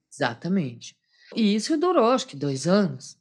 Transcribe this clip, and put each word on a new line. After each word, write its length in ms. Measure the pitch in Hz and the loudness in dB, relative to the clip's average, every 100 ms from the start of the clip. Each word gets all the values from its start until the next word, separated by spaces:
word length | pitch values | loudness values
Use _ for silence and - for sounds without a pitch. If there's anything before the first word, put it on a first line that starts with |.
| _ | _
Exatamente. 800 | - 131 117 170 190 135 117 - - _ _ - 214 | -6 -4 -4 -2 -2 -2 -8 -18 -20 _ _ -10 0
E 200 | 208 214 | 2 2
isso 220 | - 311 | 0 0
durou, 340 | 359 349 226 | 2 4 4
acho 160 | 254 - | 2 -2
que 80 | 139 | -6
dois 320 | 143 135 151 | -4 -2 2
anos. 500 | 202 185 131 - - | 2 2 -2 -14 -20